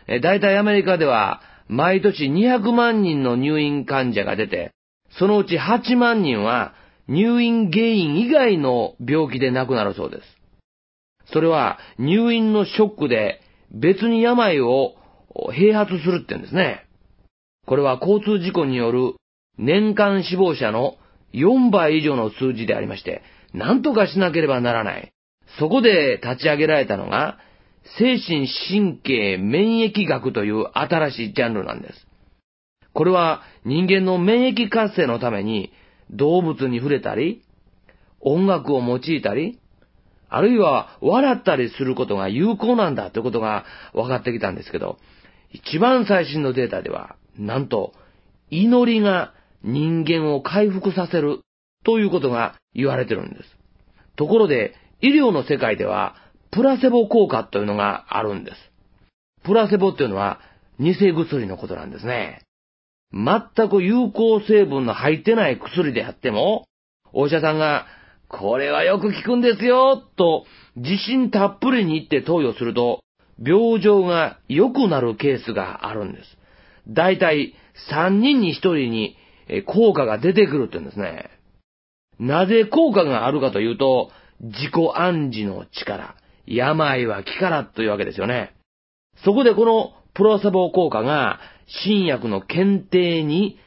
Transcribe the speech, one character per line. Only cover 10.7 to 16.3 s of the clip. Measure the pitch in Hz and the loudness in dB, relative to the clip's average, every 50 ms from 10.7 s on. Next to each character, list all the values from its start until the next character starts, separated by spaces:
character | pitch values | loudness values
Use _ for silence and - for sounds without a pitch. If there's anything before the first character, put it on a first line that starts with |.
| _ _ _ _ _ _ _ _ _ _ _ - | _ _ _ _ _ _ _ _ _ _ _ -4
そ | - 156 | -2 0
れ | 160 | 2
は | 165 160 147 120 104 - - - - - - | 2 2 2 0 0 -2 -6 -12 -18 -8 -4
入 | 127 151 190 226 233 233 | 0 2 2 2 2 2
院 | 233 226 220 220 | 2 2 2 2
の | 214 208 196 | 2 2 0
シ | 202 - 214 | 0 2 0
ョ | 214 | 0
ッ | 202 208 - | 0 0 -4
ク | 147 123 | -2 0
で | 120 110 104 98 - - _ _ _ _ _ _ | 0 0 0 -2 -4 -6 _ _ _ _ _ _
別 | - 110 131 175 196 190 214 233 | -8 0 2 2 2 2 2 0
に | 233 226 | 2 2
病 | 226 240 247 240 226 196 160 139 | 2 2 2 2 2 2 2 2
を | 120 117 127 135 131 - - _ _ _ _ _ _ _ - - - - | 2 2 2 0 0 -2 -6 _ _ _ _ _ _ _ -10 -10 -8 -6
併 | 120 151 196 214 | 0 4 4 4
発 | 214 214 208 202 185 165 | 6 4 0 0 -2 -4
す | 147 | -2
る | 185 180 | -2 -2
っ | 156 | -2
て | 120 | -4
言 | - | -8